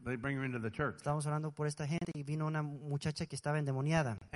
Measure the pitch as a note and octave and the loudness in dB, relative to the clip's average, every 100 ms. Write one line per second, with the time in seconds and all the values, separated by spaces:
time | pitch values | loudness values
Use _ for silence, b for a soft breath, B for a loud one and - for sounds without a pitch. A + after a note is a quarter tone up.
0 | B2 B2+ C3 C3+ C3+ B2 A2 - D3 - | -2 -2 0 0 0 0 -2 0 0 0
1 | - D3+ D3 D3+ D#3 D3 D3+ D3 D3 E3 | 0 0 2 0 -2 -2 -2 -2 -2 -2
2 | E3+ D#3 C#3 D#3 D#3 D#3 D3+ C#3+ D3 C#3+ | -2 -4 -2 0 2 0 0 -4 -2 0
3 | D#3 D3+ E3 C#3 - D3+ D3 C3 C#3+ E3 | 0 -2 -4 -4 0 2 2 2 4 4
4 | C#3 G#2+ - | 4 0 -2